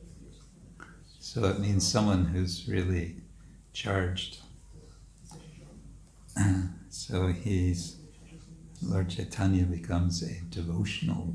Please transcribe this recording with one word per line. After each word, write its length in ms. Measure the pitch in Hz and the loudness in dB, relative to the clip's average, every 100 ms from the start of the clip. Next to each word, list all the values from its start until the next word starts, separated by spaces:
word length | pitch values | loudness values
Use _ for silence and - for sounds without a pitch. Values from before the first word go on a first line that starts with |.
| - - - - - - - - - - - - | -18 -18 -20 -20 -20 -20 -20 -18 -20 -20 -20 -18
So 260 | - 123 | -8 0
it 160 | 98 98 | 2 2
means 260 | 104 95 - | 4 4 4
someone 380 | 117 107 92 | 4 6 6
who's 420 | 82 90 90 - - | 4 2 0 -2 -2
really 480 | 98 90 90 80 - - - - - - | 0 2 2 0 -6 -14 -20 -20 -20 -16
charged. 680 | - 104 95 90 92 - - - - - - - - - - - - - - - - - - - - - - | -8 0 2 2 -2 -6 -10 -18 -20 -20 -20 -20 -20 -20 -20 -20 -18 -18 -18 -18 -18 -18 -20 -20 -20 -8 2
<clears throat> 400 | 101 92 90 - - - | 4 4 2 -4 -14 -12
So 300 | - 90 92 | -4 0 2
he's, 680 | 85 107 95 90 87 - - - - - - - - - - | 2 2 2 4 2 -2 -10 -18 -20 -20 -20 -18 -20 -18 -8
Lord 280 | 90 95 87 | 0 2 0
Chaitanya 540 | - - - 95 92 | -2 -4 2 4 6
becomes 580 | 90 85 - 87 87 - | 4 0 0 2 2 0
a 180 | 82 - - | -4 -6 -8
devotional 800 | - 85 85 101 - - - 87 | -6 -2 0 -2 0 0 0 -2